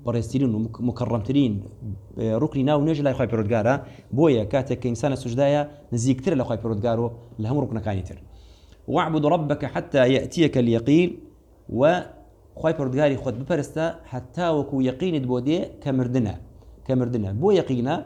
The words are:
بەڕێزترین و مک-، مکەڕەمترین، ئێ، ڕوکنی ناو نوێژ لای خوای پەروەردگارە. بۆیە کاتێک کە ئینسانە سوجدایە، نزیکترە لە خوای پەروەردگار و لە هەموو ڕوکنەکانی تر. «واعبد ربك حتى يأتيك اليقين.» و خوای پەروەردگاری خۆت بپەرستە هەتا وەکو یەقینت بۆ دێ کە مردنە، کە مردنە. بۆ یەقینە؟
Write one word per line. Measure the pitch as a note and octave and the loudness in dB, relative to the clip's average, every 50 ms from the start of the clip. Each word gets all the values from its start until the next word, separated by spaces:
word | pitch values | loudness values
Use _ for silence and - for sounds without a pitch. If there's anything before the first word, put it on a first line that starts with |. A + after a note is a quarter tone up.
| C3+ | -6
بەڕێزترین | A#2+ A#2 A#2 A2 - - C3 | -2 -2 -2 -2 -2 0 0
و | C#3 A#2+ G#2+ G#2+ A2+ | 2 2 0 0 -2
مک-، | A#2 A2+ - A#2 A#2+ | -4 -4 -4 -4 -2
مکەڕەمترین، | A#2+ - B2 A2+ A#2 A2+ G2+ C3 C3 C#3+ C#3 A2+ G#2 G2 - - - - A#2 G#2+ G2 - - - - A#2 | -2 -2 -2 -2 -2 -2 -2 0 2 2 2 2 0 -4 -6 -10 -14 -14 -12 -10 -10 -12 -14 -12 -8 -4
ئێ، | A2+ A2 A2 A2+ | -2 -2 0 0
ڕوکنی | D3+ D#3 C#3 C#3 B2+ C#3+ | 0 0 0 0 2 2
ناو | D3+ C#3+ C#3+ | 2 2 2
نوێژ | D#3+ D#3+ C#3+ | 2 0 2
لای | C#3+ C#3 C3 | 0 0 0
خوای | C3 B2+ A#2 | 0 -2 0
پەروەردگارە. | A#2+ A2+ G#2+ G2+ A#2 A2 G#2 A#2 C#3 C#3 - - - - - - A2 | 0 0 0 2 2 2 2 2 2 0 -2 -8 -18 -20 -12 -4 0
بۆیە | C3 E3+ D#3 C3 A2 G#2 - | 4 4 6 4 4 2 0
کاتێک | - C3 B2+ - B2+ - | 0 -2 0 -2 -4 -4
کە | - B2 | -2 -4
ئینسانە | A#2 - - C#3+ C3 C3 | -2 -2 -2 -2 -2 -4
سوجدایە، | - A#2+ A#2 C3 C#3+ C#3 D3 D3 D3 D3 - - - - | -4 -4 0 2 2 2 2 2 0 -2 -8 -18 -10 -6
نزیکترە | B2 A#2 A2+ C3+ B2+ C3 - F#3+ E3 C3 | -4 0 2 2 0 2 0 0 0 0
لە | A#2 | 0
خوای | - A#2 G2+ | -2 -4 -4
پەروەردگار | G#2+ A2+ A2 G#2 A2+ A#2+ A2+ A2+ | -4 -4 -2 -2 0 0 0 0
و | A#2+ A#2 A#2 - - - - - | -2 -2 -6 -10 -18 -16 -10 -8
لە | G#2+ A2+ | -4 -2
هەموو | C#3 C#3+ C3+ | -2 -2 -2
ڕوکنەکانی | G#2 A2 A2 G#2 A2 G2 F#2+ F2 - | -2 -4 -6 -4 -4 -4 -4 -6 -8
تر. | D2 - - - - - - - - - - - - - - - | -12 -16 -18 -20 -20 -20 -20 -20 -20 -20 -20 -20 -20 -14 -6 -2
«واعبد | C3 D3 D3+ D#3+ D#3+ D3+ C#3+ | 0 0 0 0 0 2 2
ربك | D3 F3 E3+ D3+ C#3+ C#3+ C#3+ C#3+ | 2 2 2 2 0 -2 -4 -4
حتى | C3+ - F3 - - - C3+ B2+ B2+ C3+ | -6 -6 -6 -4 0 4 4 6 6 4
يأتيك | B2 C3+ - - E3+ D#3 C#3 - C3 | 2 0 0 2 4 4 4 4 4
اليقين.» | A#2+ A#2 A2+ A#2 A2+ C#3+ D3 F3 F#3 - A2 - - - - _ _ _ _ _ - - - A#2 | 4 4 2 2 4 4 4 6 4 2 -2 -6 -16 -20 -20 _ _ _ _ _ -12 -6 0 2
و | C#3 D#3+ F3+ F3 - - - - - - - _ - - - | 4 4 4 2 -2 -8 -14 -20 -20 -20 -20 _ -20 -20 -8
خوای | - D3 D#3+ D#3+ | -2 -2 -2 0
پەروەردگاری | D3 C#3 B2+ B2 C#3 D3+ C#3+ C3+ A#2 | 0 -2 -2 0 2 2 2 2 0
خۆت | B2+ C3 G#2+ A#2 | -2 -4 -6 -6
بپەرستە | - A#2+ F3 D3 C3+ - - D#3 D#3+ E3 E3 - - - | -4 -2 -2 -2 -2 -4 -4 -4 -4 -4 -4 -8 -12 -12
هەتا | C3 B2+ - - - E3+ F3+ E3+ D#3 | -10 -10 -10 -8 -6 -2 0 0 0
وەکو | D3 C3+ C3+ C#3+ C3 C3 B2+ | 0 0 -2 0 0 0 0
یەقینت | B2+ C3 F#3 F#3 D#3+ C#3+ B2+ B2 | 0 -2 -2 -2 -2 -2 -2 -2
بۆ | B2+ B2 B2 | -2 -2 0
دێ | C#3+ E3 F#3 - - - - | 0 0 0 -2 -6 -10 -8
کە | - C#3+ C3 C3 | -4 -2 0 0
مردنە، | B2+ A#2+ B2 C3 A2+ E2+ E2 - - - - - - - - - - | 0 0 0 0 0 -2 -4 -8 -12 -18 -20 -20 -20 -20 -20 -10 -4
کە | - C3 B2+ | -2 0 0
مردنە. | B2 B2 B2 A2+ G2+ F#2+ G2 A2 | 0 0 -2 -2 -2 -2 -2 0
بۆ | E3 G#3+ G3+ E3+ | 2 4 4 2
یەقینە؟ | - - C3 A#2+ A#2 C3+ E3 G#3 - | 2 0 -2 -2 0 -2 -2 -4 -6